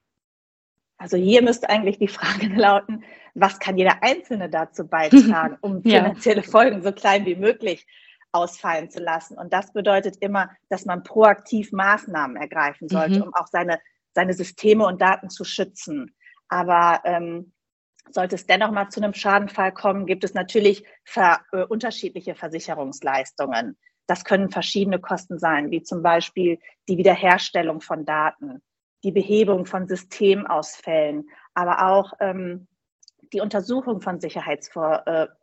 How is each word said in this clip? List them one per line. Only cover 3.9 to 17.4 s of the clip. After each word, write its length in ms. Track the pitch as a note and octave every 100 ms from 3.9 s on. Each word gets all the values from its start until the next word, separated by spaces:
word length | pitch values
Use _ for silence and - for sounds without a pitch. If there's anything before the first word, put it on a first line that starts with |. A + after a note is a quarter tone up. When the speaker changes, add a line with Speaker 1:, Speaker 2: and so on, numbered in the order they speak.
| -
Speaker 1:
Einzelne 480 | A3+ E4+ - A3 F3
dazu 380 | D#3+ D#3+ - E3
beitragen, 680 | D#3+ D#3 C#4 A3 F3 D#3+ -
Speaker 2:
<laughs> 40 |
Speaker 1:
um 200 | G#3 F#3+
Speaker 2:
Ja. 220 | A3+ G3 F#3
Speaker 1:
finanzielle 380 | F3+ A#3 G#3
Folgen 380 | F#3+ - B3+ G3+
so 120 | F#3
klein 320 | G3 G#3 G3+ G3
wie 100 | F3+
möglich 500 | G#3 B3+ G#3 E3 _ _ _ _ _
ausfallen 580 | F3 F3 - F#3+ E3 E3+
zu 120 | -
lassen? 360 | E3+ E3 - -
Und 140 | F3
das 220 | F#3 G3
bedeutet 420 | G#3+ G3 G3 G3+ -
immer, 280 | G3 G3+ F#3 - _
dass 160 | F#3+ -
man 180 | F3+
proaktiv 680 | - A3 G#3+ G3+ - A3 G3+
Maßnahmen 640 | G3 G3 G#3 - E3 C#3 A#2
ergreifen 500 | C#3+ D#3+ D3 D3 D#3
sollte, 300 | F#3 D#3+ G3
Speaker 2:
Mhm. 60 |
Speaker 1:
um 100 | F#3
auch 140 | F3+ E3
seine, 320 | F3 F3 E3 - _ _ -
seine 180 | F3+
Systeme 520 | F3+ F3+ - G#3+ A3 G3+
und 160 | F3+
Daten 280 | F#3+ F#3+ F#3+
zu 140 | -
schützen. 680 | F3+ - F#3+ - - D3 - _ _ _ _
Aber, 520 | F3 F3 F3 E3+ E3+
ähm, 480 | - F3 E3+ E3+